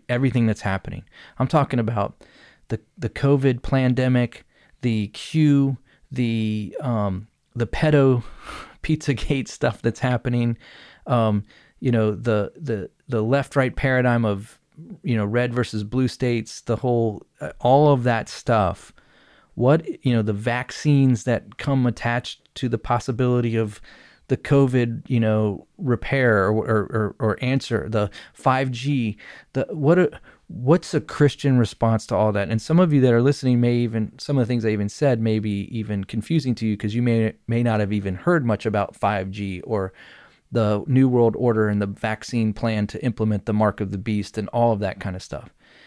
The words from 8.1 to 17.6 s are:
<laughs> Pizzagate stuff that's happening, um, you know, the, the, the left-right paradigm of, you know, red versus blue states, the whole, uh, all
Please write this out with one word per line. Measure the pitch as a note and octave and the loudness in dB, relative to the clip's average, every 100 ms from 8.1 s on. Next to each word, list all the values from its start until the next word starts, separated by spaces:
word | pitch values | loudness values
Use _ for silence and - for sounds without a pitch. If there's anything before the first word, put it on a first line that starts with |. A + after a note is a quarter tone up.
| B2 - - - | 2 -2 -12 -16
<laughs> | - - - | -16 -16 -8
Pizzagate | - D#3 - B2 - C#3 B2 | -2 -2 -2 -2 -2 -2 -4
stuff | - B2+ A2 | -4 -4 -2
that's | A#2+ G#2+ | -4 -2
happening, | B2+ B2 - A#2+ A#2+ A#2 - - - - - | -2 -2 0 0 0 -2 -8 -20 -20 -16 -2
um, | A#2+ A2 G#2 - _ _ _ | 0 2 0 -2 _ _ _
you | C3+ | -2
know, | A#2 A2 | 2 0
the, | G#2 A#2+ G#2+ G2+ - | 0 0 0 -2 -6
the, | D3+ G#2+ F#2 _ - | -8 -6 -8 _ -6
the | A#2+ | -2
left-right | A2 C#3 C3 C#3+ C3 - | 0 0 0 0 0 0
paradigm | C#3+ B2+ B2 A#2+ A2+ | 0 2 2 2 2
of, | G2 G#2+ - _ - E3 F#3 | -2 -6 -20 _ -20 -20 -10
you | E3+ A2+ | -2 0
know, | G#2 | 0
red | A#2 B2 | 0 0
versus | A#2+ A#2 A2 | -2 -2 -4
blue | G#2 A#2+ B2+ | -4 -2 -2
states, | - B2+ A#2+ A2 - | -2 -2 -2 -4 -10
the | - A2+ | -4 -2
whole, | C3 A#2+ A2+ G#2 - _ | 0 0 0 -4 -12 _
uh, | D#2 | -12
all | - | -4